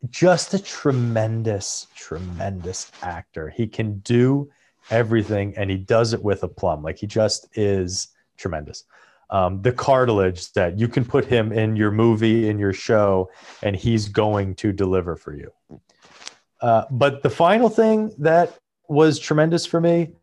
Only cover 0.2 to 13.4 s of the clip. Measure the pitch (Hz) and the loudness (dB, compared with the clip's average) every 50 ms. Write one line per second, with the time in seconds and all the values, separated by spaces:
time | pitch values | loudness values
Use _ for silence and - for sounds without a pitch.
0.2 | 160 180 180 156 - - - 196 202 - - - - 147 135 127 120 120 117 113 | 4 4 4 4 0 -4 -4 -6 -6 -6 -14 -4 -2 0 0 2 0 0 0 0
1.2 | 110 110 113 113 113 113 104 98 98 - - - - _ _ - - - 95 92 | 0 0 -2 -4 -2 -2 -4 -4 -4 -8 -10 -12 -12 _ _ -20 -16 -14 -12 -12
2.2 | 92 90 90 82 90 101 98 92 85 90 92 - - - _ - - 90 87 82 | -10 -10 -10 -8 -8 -8 -8 -8 -10 -10 -10 -12 -12 -14 _ -14 -12 -12 -10 -12
3.2 | 85 _ _ 82 80 76 78 - 117 107 - - 113 107 104 101 98 - 120 120 | -14 _ _ -12 -12 -10 -6 -6 -6 -6 -4 -6 -6 -6 -6 -8 -4 0 2 4
4.2 | 123 127 135 143 143 143 _ _ _ _ _ _ _ - 113 113 120 107 113 113 | 4 4 2 0 -2 -6 _ _ _ _ _ _ _ -2 0 0 0 2 0 0
5.2 | 104 98 107 101 98 101 98 - 101 95 95 95 95 - 120 113 120 117 113 104 | 0 0 -2 -2 -2 -4 -6 -6 -4 -4 -4 -6 -2 0 2 2 2 2 -2 -4
6.2 | - 101 98 - - - - - - 92 80 73 73 80 80 - - 104 - 110 | -2 -2 -2 -2 -4 -10 -10 -6 -4 -4 -4 -4 -6 -10 -10 -8 -10 -6 -2 0
7.2 | 107 104 - - _ _ _ - 107 101 98 98 92 90 92 95 - - _ _ | 0 0 -2 -6 _ _ _ -2 -2 0 0 0 -2 -4 -6 -10 -10 -12 _ _
8.2 | _ _ _ _ - 92 82 78 73 71 - - - _ _ - _ _ _ _ | _ _ _ _ -10 -8 -8 -8 -10 -12 -16 -20 -20 _ _ -20 _ _ _ _
9.2 | _ _ - 98 92 90 98 95 98 123 123 - - - 135 131 127 123 113 101 | _ _ -2 0 0 0 -2 0 -2 -2 -2 0 2 2 4 4 4 2 4 2
10.2 | 95 92 90 87 - - _ - 95 87 87 101 113 117 - - 123 - - 143 | 2 2 0 -4 -12 -6 _ 0 0 0 0 -2 -2 0 0 -2 -2 2 2 0
11.2 | 123 - 127 117 110 107 107 113 110 110 110 107 107 107 101 107 113 117 113 107 | 2 2 2 0 0 0 0 -2 0 0 0 0 0 0 2 4 4 4 4 4
12.2 | 113 113 110 113 113 107 104 104 101 98 95 - - - 120 107 104 101 98 95 | 2 2 2 2 2 0 0 0 0 -2 -2 -4 -2 0 2 2 4 2 2 0
13.2 | 92 92 - - | 0 -4 -8 -20